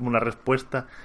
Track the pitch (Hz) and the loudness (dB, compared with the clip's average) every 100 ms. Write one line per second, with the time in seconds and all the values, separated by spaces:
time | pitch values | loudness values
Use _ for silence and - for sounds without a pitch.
0 | 123 117 113 113 - 131 131 131 - - | 0 2 0 -2 0 0 0 -6 -6 -12